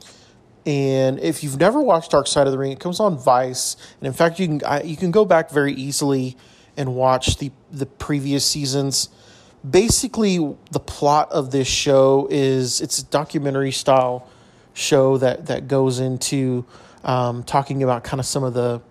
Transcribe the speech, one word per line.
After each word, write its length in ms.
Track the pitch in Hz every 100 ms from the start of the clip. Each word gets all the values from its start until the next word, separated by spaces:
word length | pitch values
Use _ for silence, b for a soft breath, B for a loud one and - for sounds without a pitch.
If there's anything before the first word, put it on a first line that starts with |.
| B B B B _ _ -
And 540 | 143 135 135 131 135
if 240 | 165 139
you've 160 | 147 135
never 220 | 185 285
watched 300 | 254 165 -
Dark 160 | 147 135
Side 180 | 151 139
of 60 |
the 80 | 135
Ring, 120 | 135
it 80 | 135
comes 200 | 180 180
on 180 | 208 143
Vice. 600 | 131 127 131 127 - - B B
And 60 | 135
in 80 |
fact, 260 | 127 165 165
you 80 | 175
can, 140 | 147
I, 180 | - 143
you 160 | 170 151
can 120 | 180
go 160 | 214 196
back 240 | 165 160
very 240 | 143 139
easily 640 | 135 135 135 143 135 127 - b b b -
and 180 | 131 123
watch 420 | 131 127 - -
the, 140 | 143 - _
the 140 | 143 135
previous 600 | - - 143 139 139 -
seasons. 640 | 151 139 139 139 135 - b b b b b 135
Basically, 880 | 180 226 - 254 220 208 180 147 - _
the 80 | -
plot 520 | - - 147 151 151
of 180 | 156 127
this 160 | 135 127
show 600 | - 147 135 135 135 135
is, 520 | 143 135 131 127 -
it's 180 | 156 -
a 60 | 131
documentary 680 | 147 151 156 143 135 135
style 560 | 127 - 131 127 123 b b b b b
show 440 | - - 143 135 135
that, 300 | 127 - -
that 200 | 123 131
goes 320 | 135 131 127
into, 680 | 131 127 - 139 131 123 123 B B B
um, 400 | - 127 123 120
talking 380 | 120 139 135 135
about 220 | 127 120
kinda 200 | - 127
some 200 | 123 147
of 100 | 131
the 280 | 120 120 120 -